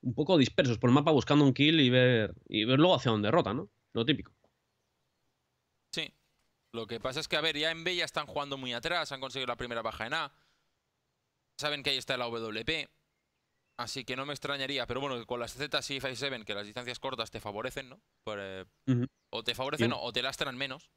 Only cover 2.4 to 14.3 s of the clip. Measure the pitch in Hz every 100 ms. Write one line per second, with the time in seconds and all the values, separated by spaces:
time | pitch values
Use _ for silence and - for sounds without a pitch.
2.4 | _ 107 110 131 175 156 127 110 104 165
3.4 | 113 117 202 _ _ 113 117 156 - _
4.4 | _ _ _ _ _ _ _ _ _ _
5.4 | _ _ _ _ _ - 156 _ _ _
6.4 | _ _ _ 117 110 117 131 131 156 160
7.4 | 160 147 156 165 165 180 160 - 147 147
8.4 | 143 139 127 120 156 175 151 135 131 127
9.4 | 127 120 123 117 113 - 113 156 147 _
10.4 | _ _ _ _ _ _ _ _ _ _
11.4 | _ - 147 147 139 135 - 127 120 117
12.4 | 113 107 117 160 - _ _ _ _ _
13.4 | _ _ _ - 120 139 123 127 139